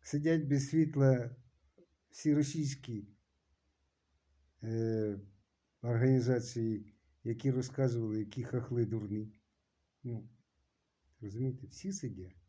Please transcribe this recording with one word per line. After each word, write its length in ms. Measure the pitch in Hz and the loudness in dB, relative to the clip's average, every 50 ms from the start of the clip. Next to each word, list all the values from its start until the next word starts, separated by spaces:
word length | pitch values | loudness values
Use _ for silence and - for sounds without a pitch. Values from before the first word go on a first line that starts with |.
Сидять 440 | _ - - 147 147 160 165 160 160 | _ -2 -4 0 2 4 2 2 2
без 240 | 135 143 139 139 - | 2 0 0 0 2
світла 680 | - 160 160 156 - 143 135 135 131 123 120 120 - - - _ _ _ _ _ _ _ - _ _ _ _ _ | 4 2 2 4 4 6 6 6 6 4 2 -6 -10 -14 -20 _ _ _ _ _ _ _ -20 _ _ _ _ _
всі 240 | - - - 156 147 | -20 -2 2 2 4
російські, 760 | 147 147 139 - 165 151 135 139 131 - - 117 104 101 104 - _ _ _ _ _ _ _ _ _ _ _ _ _ _ _ _ _ _ _ _ _ _ _ _ _ _ _ _ _ | 4 2 0 -2 -4 -4 -4 -4 -8 -8 -8 -8 -8 -8 -12 -20 _ _ _ _ _ _ _ _ _ _ _ _ _ _ _ _ _ _ _ _ _ _ _ _ _ _ _ _ _
е, 580 | - 113 113 113 113 113 113 110 107 107 101 98 98 98 - _ _ _ _ _ _ _ _ _ | -6 -4 -2 0 0 0 0 0 0 -2 -2 -6 -10 -16 -20 _ _ _ _ _ _ _ _ _
організації, 1120 | - 120 120 117 123 131 131 131 113 120 127 120 120 - - 120 113 113 110 104 101 - - _ _ _ _ _ _ | -4 0 2 4 6 6 6 6 4 4 2 2 0 -2 -4 -2 -2 0 -2 -4 -6 -12 -20 _ _ _ _ _ _
які 260 | 117 113 113 - 139 | -6 -6 0 0 0
розказували, 680 | 123 127 123 131 - - 135 123 120 117 113 110 107 110 | 0 0 -2 -4 -2 0 0 2 2 0 -2 -2 -2 -2
які 240 | 104 101 - 131 | -4 -4 -6 -8
хахли 440 | 117 - - 127 120 - 120 120 117 | -6 -4 -4 -4 -4 -2 0 0 0
дурні. 460 | 101 110 110 104 98 104 104 107 107 - _ _ _ _ _ _ _ _ _ _ _ _ _ | 0 0 -4 -4 -4 -4 -6 -6 -8 -12 _ _ _ _ _ _ _ _ _ _ _ _ _
Ну, 260 | - 123 117 110 - - - _ _ _ _ _ _ _ _ _ _ _ _ _ _ _ _ _ | -8 -8 -8 -8 -8 -14 -20 _ _ _ _ _ _ _ _ _ _ _ _ _ _ _ _ _
розумієте, 460 | 107 101 98 113 131 131 127 - - | -12 -10 -6 -4 -4 -4 -4 -6 -12
всі 260 | - - - - 190 | -18 -18 -12 -10 -8
сидять. 440 | 190 - - 117 98 95 92 92 - - _ | -8 -6 -6 -8 -8 -10 -14 -16 -18 -20 _